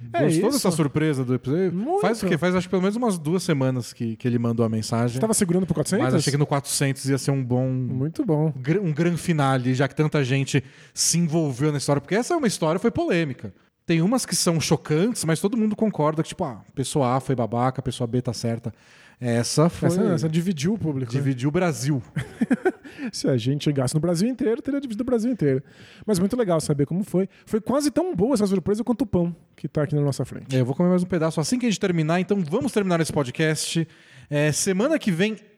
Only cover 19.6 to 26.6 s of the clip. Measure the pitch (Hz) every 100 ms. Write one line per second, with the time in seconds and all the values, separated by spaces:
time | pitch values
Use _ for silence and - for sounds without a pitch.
19.6 | 165 - 170 175 220 170 160 160 170 160
20.6 | 156 214 160 135 120 131 139 127 139 160
21.6 | 180 120 131 139 - - - - - -
22.6 | 370 - 294 - 262 - 170 131 117 143
23.6 | - 139 127 156 170 170 226 262 240 233
24.6 | - 277 269 208 254 240 226 247 147 131
25.6 | - - - - - 196 196 247 208 160